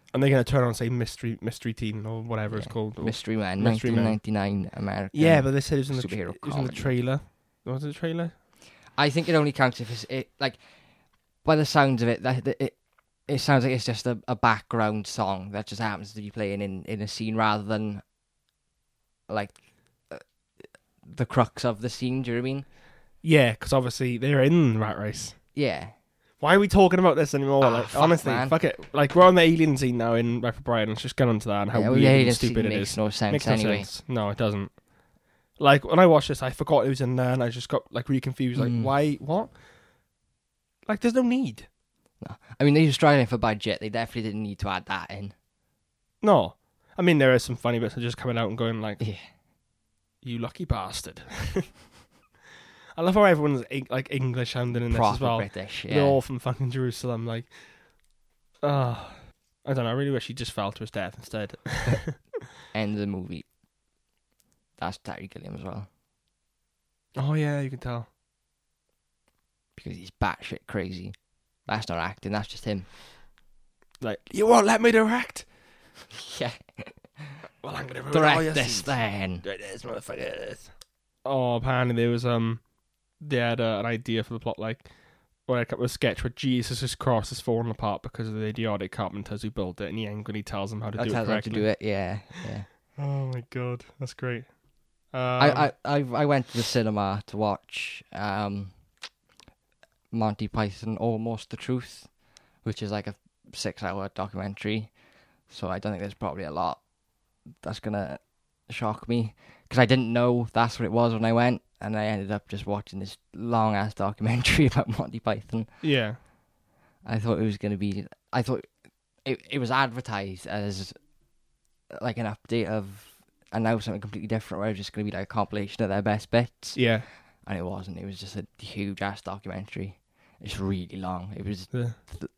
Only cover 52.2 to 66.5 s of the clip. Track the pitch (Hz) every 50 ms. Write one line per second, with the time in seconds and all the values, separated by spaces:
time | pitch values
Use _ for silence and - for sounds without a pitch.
52.2 | _ _ _ _ _ - - - - - - - - - - 165 165 185 185 214
53.2 | 208 190 170 151 147 147 139 123 113 - 135 135 127 - 120 131 139 - 147 131
54.2 | 131 127 120 127 120 - - 123 123 120 120 117 120 117 117 117 110 104 107 123
55.2 | 135 120 113 113 101 98 - 92 98 - - - - 104 - 147 143 139 139 131
56.2 | - - 131 120 - 127 123 - 135 123 123 131 127 123 113 - - 123 120 113
57.2 | 117 117 113 117 117 - - - - - - _ _ _ _ _ _ _ _ _
58.2 | _ _ _ _ _ _ _ _ - 143 143 139 127 120 113 - - - - -
59.2 | - - _ _ _ _ _ _ _ 135 135 131 117 113 120 135 143 143 135 117
60.2 | - - 120 - 117 - - 113 101 98 - - 110 - - 101 95 90 - -
61.2 | - - - 110 104 - - - _ - - - - 127 113 - - 160 - -
62.2 | _ _ - 427 - - - - - - - 107 107 104 107 101 104 101 101 95
63.2 | 90 - - - - _ _ _ _ _ _ _ _ _ _ _ _ _ _ _
64.2 | _ _ _ _ _ _ _ _ _ _ _ _ - 87 - - - 101 - -
65.2 | 95 95 - - - 98 - - - 95 - 101 101 - _ _ _ _ _ _
66.2 | _ _ _ _ _ _